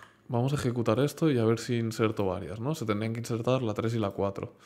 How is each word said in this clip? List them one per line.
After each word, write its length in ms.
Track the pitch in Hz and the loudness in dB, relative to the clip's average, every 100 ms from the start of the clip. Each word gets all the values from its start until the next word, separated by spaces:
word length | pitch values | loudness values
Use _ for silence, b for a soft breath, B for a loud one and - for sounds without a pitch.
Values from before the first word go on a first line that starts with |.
| B B - | B B -4
Vamos 240 | 120 131 | 0 0
a 20 | 143 | 0
ejecutar 460 | 127 123 113 110 | 0 0 2 2
esto 280 | 147 - 165 | 2 2 2
y 80 | 120 | 4
a 60 | |
ver 160 | 110 117 | 4 2
si 160 | - 120 | 0 -2
inserto 500 | 113 110 110 104 98 | -2 2 0 2 -2
varias, 360 | 90 90 110 | -2 -6 -6
¿no? 120 | 123 | -6
Se 120 | 156 110 | -4 -2
tendrían 260 | 104 113 | -2 -2
que 80 | 113 | -4
insertar 420 | 117 117 117 131 | -4 -2 0 0
la 120 | 113 | 0
tres 200 | 101 113 | -2 0
y 60 | 117 | 0
la 120 | 98 | 0
cuatro. 420 | - 98 - - - | 0 -2 -2 -10 -12